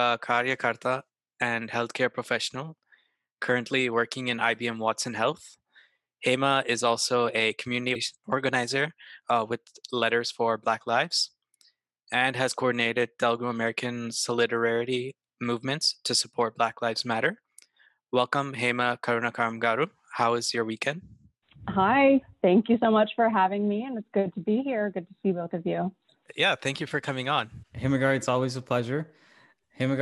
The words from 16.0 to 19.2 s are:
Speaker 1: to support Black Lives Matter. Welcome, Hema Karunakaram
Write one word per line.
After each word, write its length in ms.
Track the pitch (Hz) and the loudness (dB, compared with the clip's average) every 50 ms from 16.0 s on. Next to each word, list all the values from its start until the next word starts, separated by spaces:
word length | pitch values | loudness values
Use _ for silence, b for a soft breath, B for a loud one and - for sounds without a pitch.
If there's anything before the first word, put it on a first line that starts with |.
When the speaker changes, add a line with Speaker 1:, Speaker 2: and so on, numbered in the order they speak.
| - | -4
Speaker 1:
to 80 | - 120 - - | -2 -2 -2 -2
support 360 | - _ - 117 110 - - | -2 _ -2 -2 0 0 0
Black 160 | 117 113 - - 117 | 0 0 -2 -2 -4
Lives 180 | 117 113 - - 120 | -2 -2 -2 -4 -2
Matter. 220 | 113 110 120 170 220 - _ _ b b b b b b b b b b b _ 127 127 | -2 0 0 -2 -2 -6 _ _ b b b b b b b b b b b _ 0 0
Welcome, 300 | 123 - - 143 139 139 127 117 123 | 0 2 0 -2 -2 -2 -4 -2 -2
Hema 260 | 123 120 123 123 123 120 - - | 0 0 2 2 0 0 -2 -2
Karunakaram 520 | 123 120 117 | -2 0 0